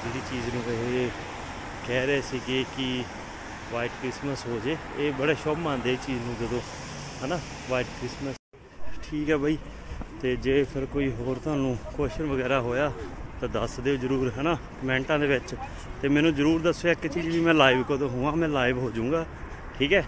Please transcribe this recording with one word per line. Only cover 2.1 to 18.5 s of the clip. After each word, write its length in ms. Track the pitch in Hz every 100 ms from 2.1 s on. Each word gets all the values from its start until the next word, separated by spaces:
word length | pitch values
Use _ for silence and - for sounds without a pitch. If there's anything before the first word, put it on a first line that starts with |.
| 143
ਸੀਗੇ 420 | 123 131 117 131 120 -
ਕਿ 280 | 131 127 110 - - - - - -
ਵਾਈਟ 180 | 117 120 -
ਕ੍ਰਿਸਮਸ 460 | 127 - 143 135 120
ਹੋ 120 | 117
ਜੇ, 120 | 117 160 - -
ਇਹ 140 | 147
ਬੜਾ 220 | 135 147
ਸ਼ੁਭ 240 | 147 156 151
ਮੰਨਦੇ 340 | 165 135 120
ਇਹ 40 | 127 -
ਚੀਜ਼ 160 | 123
ਨੂੰ 120 | 120 113
ਜਦੋਂ, 200 | 113 120 - - - - - -
ਹਨਾ, 140 | 131 175 - - -
ਵਾਈਟ 160 | 127 123 -
ਕ੍ਰਿਸਮਸ। 360 | 123 - 139 127 _ - - - - -
ਠੀਕ 280 | - 151 151
ਆ 60 | 151
ਬਾਈ, 220 | 147 151 - - - - - -
ਤੇ 140 | 127 123
ਜੇ 260 | 123 135
ਫਿਰ 220 | 131 139 131
ਕੋਈ 240 | 143 135
ਹੋਰ 260 | 117 123 123
ਤੁਹਾਨੂੰ 380 | 156 143 135 120 - -
ਕੁਐਸਚਨ 300 | 139 - 151
ਵਗੈਰਾ 340 | 135 127 135
ਹੋਇਆ 320 | 120 123 147 - - - - -
ਤਾਂ 80 | 120
ਦੱਸ 320 | 110 117 -
ਦਿਓ 160 | 127 139
ਜ਼ਰੂਰ, 340 | 127 135 127 113
ਹਨਾ, 140 | 151 160 - -
ਕੁਮੈਂਟਾਂ 380 | 131 131 131 151
ਦੇ 80 | 143
ਵਿੱਚ। 280 | 131 - 123 - - - -
ਤੇ 60 | 139
ਮੈਨੂੰ 260 | 143 160
ਜ਼ਰੂਰ 260 | 143 147 165
ਦੱਸਿਓ 300 | 170 156 175
ਇੱਕ 160 | 165 160
ਚੀਜ਼ 200 | 180 165
ਵੀ, 120 | 165
ਮੈਂ 140 | 165
ਲਾਈਵ 280 | 160 131 127 123
ਕਦੋਂ 200 | 139 139
ਹੋਵਾਂ। 240 | 123 139
ਮੈਂ 160 | 156
ਲਾਈਵ 300 | 160